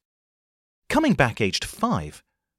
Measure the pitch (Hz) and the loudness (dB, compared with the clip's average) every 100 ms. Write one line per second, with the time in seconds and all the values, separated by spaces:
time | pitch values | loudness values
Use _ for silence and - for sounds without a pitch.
0 | _ _ _ _ _ _ _ _ _ 294 | _ _ _ _ _ _ _ _ _ 0
1 | 311 170 127 - 104 - - - 233 151 | 2 4 2 2 -2 -2 -8 -6 -2 -2
2 | 76 - _ _ _ | -4 -12 _ _ _